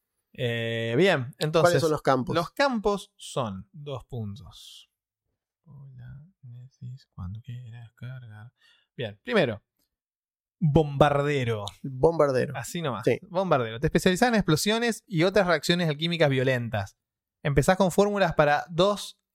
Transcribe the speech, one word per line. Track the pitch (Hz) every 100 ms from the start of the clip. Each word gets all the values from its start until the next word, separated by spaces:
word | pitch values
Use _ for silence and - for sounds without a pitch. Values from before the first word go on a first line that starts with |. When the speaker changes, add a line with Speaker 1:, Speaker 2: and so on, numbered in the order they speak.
| _ _ _
Speaker 1:
Eh, | - 120 117 113 113 113 123
bien, | 190 151 123 -
entonces | 156 165 175
Speaker 2:
¿Cuáles | 170
son | 160
los | 151
campos? | - 131 117 165
Speaker 1:
los | 170
campos | - 277 233 208 202 - _
son | - 151 113 95 -
dos | 156 143 127 -
puntos. | 123 104 101 85 - - - _ _ _ _ _ _ _ _
Hola, | 156 139 139 127 123 135 165 _
Nesis, | 123 120 127 _ 123 131 _
cuando | - 92 107
quieras | - 123 120 120 113 _
cargar. | 123 127 120 107 113 _ _ _ _ -
Bien, | 110 101
primero, | - 226 131 98 - _ _ _ _ _ _ _ _ _
bombardero. | 160 156 147 139 147 143 143 143 120 107 101 -
Speaker 2:
Bombardero. | 139 131 156 160 143 127 127 131
Speaker 1:
Así | - 175
nomás. | 151 107 139
Speaker 2:
Sí. | 117 -
Speaker 1:
Bombardero. | 175 190 143 113 113
Te | 156
especializás | 170 190 180 247
en | 220
explosiones | 175 156 208 226 233 214 -
y | 156
otras | 180 208 180
reacciones | 156 - 175 165
alquímicas | 147 165 170 147
violentas. | 131 131 123 117 107 95 - _ _ _ _
Empezás | 151 139 139 185
con | 190
fórmulas | 196 208 202 175
para | 151 147 147 -
dos | 165 196 202 - - _